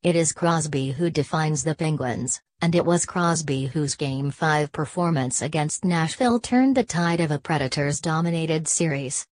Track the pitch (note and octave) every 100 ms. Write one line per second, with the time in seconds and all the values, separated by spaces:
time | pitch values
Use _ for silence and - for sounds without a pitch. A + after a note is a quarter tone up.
0 | F3 E3+ D#3+ - E3+ E3 D#3 C#3+ C3+ C3
1 | E3+ D#3+ C#3 E3 D#3 D3+ D#3+ D3+ D#3 D3+
2 | B2+ A2+ A#2+ - _ _ E3+ E3+ E3+ F3
3 | - F#3 F3 E3 D3 C3+ C3+ C#3+ D3 -
4 | C#3+ C3+ C#3 - D#3+ D3+ D3+ - D3+ -
5 | F3 D#3 B2+ - C3+ D#3 D3+ - F#3 E3+
6 | D#3+ - B3+ A#3 - B3 C4 C4 A#3 E3
7 | E3+ E3+ E3 D3 - D#3+ C3 D3+ C#3+ D3
8 | E3+ D#3+ E3+ E3+ D#3+ D#3 D#3 - E3 C#3
9 | C3+ - -